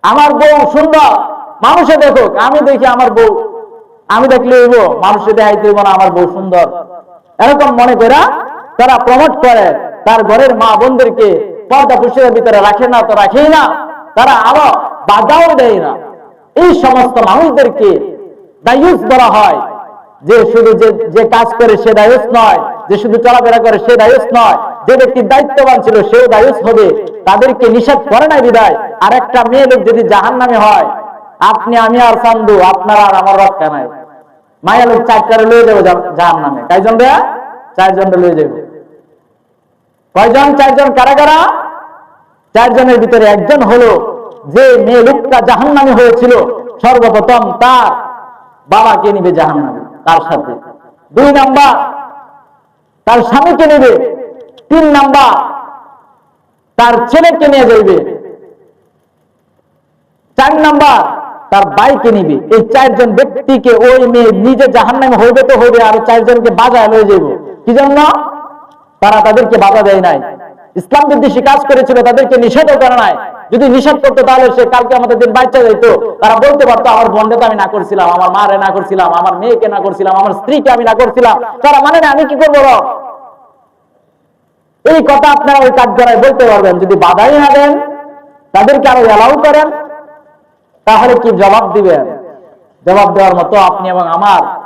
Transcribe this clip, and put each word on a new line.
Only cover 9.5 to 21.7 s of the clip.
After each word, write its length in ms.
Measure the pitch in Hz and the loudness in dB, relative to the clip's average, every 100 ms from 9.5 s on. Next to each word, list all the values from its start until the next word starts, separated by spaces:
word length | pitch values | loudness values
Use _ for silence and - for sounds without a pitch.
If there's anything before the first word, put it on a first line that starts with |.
| 233 180 139 - - | 2 0 -4 -10 -6
তার 200 | 214 226 | -2 0
ঘরের 300 | 202 226 269 | 0 2 2
মা 220 | 220 226 214 | 2 0 0
বোনদেরকে 800 | 254 254 233 - 208 170 - - - | 0 0 0 0 0 0 -6 -14 -2
পর্দা 260 | 269 277 247 | 0 2 0
পুরুষের 360 | 240 269 247 | 0 0 0
ভিতরে 280 | 226 240 208 | 2 0 2
রাখে 280 | 202 208 247 | 0 0 0
না 120 | 240 | 0
তো 140 | 220 | 0
রাখেই 340 | 208 196 233 302 | 0 0 2 2
না, 380 | 311 269 - - - - | 2 0 -6 -12 -18 -8
তারা 180 | 208 247 | 0 0
আরো 480 | - - 277 285 - | 2 0 0 0 -2
বাধাও 760 | - - - 208 226 311 339 | -6 -10 -2 -2 2 2 2
দেয় 260 | 277 240 196 | 2 0 -2
না। 180 | 151 - - - - _ _ | -4 -10 -16 -20 -20 _ _
এই 200 | - 349 | 0 0
সমস্ত 440 | - 262 254 247 247 | 2 0 0 0 0
মানুষদেরকে 960 | 208 226 320 247 247 571 202 339 - - - - - _ | 0 0 0 0 0 0 0 0 -6 -16 -20 -20 -20 _
দায়ুস 380 | 185 262 339 339 | -2 0 0 0
বলা 220 | - 254 | 0 2
হয়, 360 | 233 208 208 - - - - - - _ | 2 2 0 -2 -8 -14 -20 -20 -20 _
যে 300 | 147 233 - | 0 2 2
শুধু 200 | 233 226 | 2 2
যে, 360 | - 220 208 226 | 2 0 0 -2
যে 200 | 185 226 | 0 0
কাজ 260 | 233 226 | 0 -2
করে 220 | - 233 | 0 0